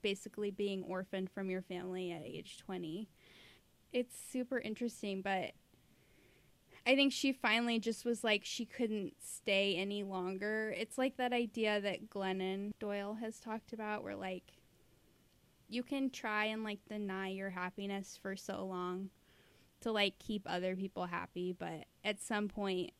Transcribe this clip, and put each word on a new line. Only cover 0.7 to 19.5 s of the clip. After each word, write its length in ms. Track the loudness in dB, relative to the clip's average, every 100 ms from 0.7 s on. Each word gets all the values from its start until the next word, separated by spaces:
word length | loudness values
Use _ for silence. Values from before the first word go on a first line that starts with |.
| 0
orphaned 480 | -2 -4 -4 -4 -4
from 220 | -4 -2
your 100 | -2
family 500 | -4 -6 -4 -4 -4
at 120 | -6 -8
age 320 | -10 -12 -14
twenty. 500 | -8 -6 -4 -6 -8 -14 -20 -20 -20 -20 _ _ _
It's 240 | 0 0 -6
super 380 | -4 -2 0 0
interesting, 640 | 0 0 -2 -2 -2 0
but 300 | 2 2 0 -6 _ -20 -20 -20 -20 -20 -20 -20 -20 -20 _ -2 4
I 100 | 8
think 160 | 6
she 220 | 6 2
finally 460 | 4 4 6 6 2
just 260 | 2 0 0
was 180 | 2
like, 220 | 4 4 2
she 200 | -4 -6
couldn't 500 | -2 0 0 -2 -8
stay 560 | -12 -4 2 4 6 2
any 280 | 0 -2
longer. 680 | -2 -2 -2 -2 0 0 0 -2
It's 200 | -2 2
like 200 | 0 2
that 160 | 2
idea 480 | 2 2 2 4 4
that 280 | 2 -2 -4
Glennon 600 | -2 0 2 0 0 -4 -4
Doyle 360 | -4 -2 -2 -4
has 260 | -6 -8
talked 320 | -6 -6 -6
about 300 | -6 -2 -2 -4
where, 100 | -4
like, 380 | -4 -6 -10 -20 _ _ -20 -20 -20 -20 -20 _ _ _ -4
you 140 | -4
can 260 | 0 0 0
try 360 | -2 0 2 2
and, 180 | 0
like, 160 | -2 -6 -6
deny 400 | -4 -2 -2 -2
your 220 | -2 -4
happiness 680 | -2 -4 -4 -2 -2 -4 -8
for 160 | -6 -6
so 280 | -4 -4 -2
long 440 | -2 -2 -2 -4 -10 -20 -20 -20